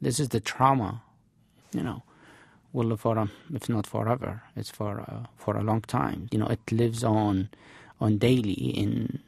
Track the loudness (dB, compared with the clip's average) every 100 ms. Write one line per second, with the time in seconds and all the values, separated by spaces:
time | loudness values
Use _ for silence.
0 | -2 0 0 -2 -4 2 4 4 0 -6
1 | -12 _ _ _ _ _ _ -6 -4 -6
2 | -12 _ -20 -20 -20 _ _ -2 0 0
3 | 2 2 0 -4 -10 -10 -2 -2 -2 -2
4 | 0 0 -2 -8 -12 -12 -12 -6 -6 -6
5 | -8 -10 -12 -8 -4 0 2 0 0 0
6 | 0 -2 -4 -2 0 -2 -2 2 2 2
7 | 2 2 4 2 -2 -8 -20 -20 -20 -2
8 | 2 4 4 4 2 0 -2 0 0 0
9 | -2 -6